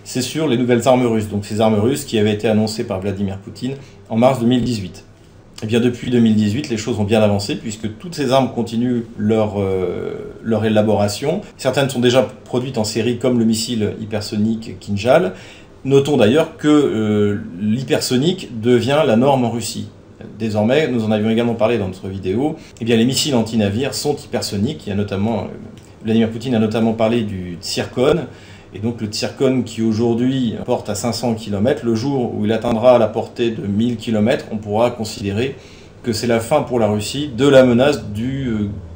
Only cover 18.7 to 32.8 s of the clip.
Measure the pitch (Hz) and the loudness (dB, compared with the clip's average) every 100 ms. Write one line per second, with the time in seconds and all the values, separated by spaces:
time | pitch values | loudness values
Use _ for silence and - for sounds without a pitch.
18.7 | 120 113 143 147 110 135 135 117 117 104 | 2 4 2 4 4 4 2 0 -2 -6
19.7 | 104 101 - - - - 104 113 107 107 | -8 -10 -14 -20 -20 -16 -8 -4 0 2
20.7 | 143 151 123 110 107 110 113 120 110 110 | 2 2 0 0 0 2 2 0 2 0
21.7 | 120 98 92 98 95 92 107 151 165 - | 0 -2 -6 -10 -6 -4 -2 -2 -4 -12
22.7 | - 113 113 120 135 151 123 107 117 101 | -8 0 4 4 0 0 0 0 0 0
23.7 | 104 139 - 147 143 - 110 - 101 120 | 0 -4 -4 -4 -4 -4 -8 -4 -2 -2
24.7 | 160 - 101 98 95 107 107 - - - | -4 -6 -4 -2 -2 -2 -2 -6 -12 -16
25.7 | - - - 110 113 107 113 131 113 110 | -20 -20 -10 0 2 2 -2 -2 0 0
26.7 | 117 113 113 110 120 104 95 90 87 - | 0 0 2 0 0 -2 -6 -10 -10 -8
27.7 | - 104 - 135 175 - - - - - | -6 -6 0 2 2 -2 -14 -20 -20 -18
28.7 | 98 110 117 107 - 113 - 131 131 - | -8 -6 -6 -8 -6 -6 0 0 0 -2
29.7 | - 113 110 120 113 127 135 117 - 98 | -2 -2 2 2 2 0 0 -2 -4 -4
30.7 | 120 - 98 123 110 123 107 104 101 117 | -4 -4 -4 -4 -2 -2 -4 -4 -2 0
31.7 | 147 117 110 139 135 117 104 104 110 117 | 0 0 0 0 -2 -2 -2 -2 -2 -2
32.7 | 113 | 2